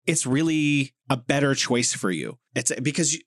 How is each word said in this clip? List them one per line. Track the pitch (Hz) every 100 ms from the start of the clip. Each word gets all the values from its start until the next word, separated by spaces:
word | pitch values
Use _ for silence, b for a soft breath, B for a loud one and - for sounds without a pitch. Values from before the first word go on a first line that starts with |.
| -
it's | 160 127
really | 135 165 156 147 147 131 _ -
a | 131
better | - 143 143
choice | 135 - 120 120
for | - 98
you. | 85 58 - _
It's | 127 120 139
because | 131 143 160 -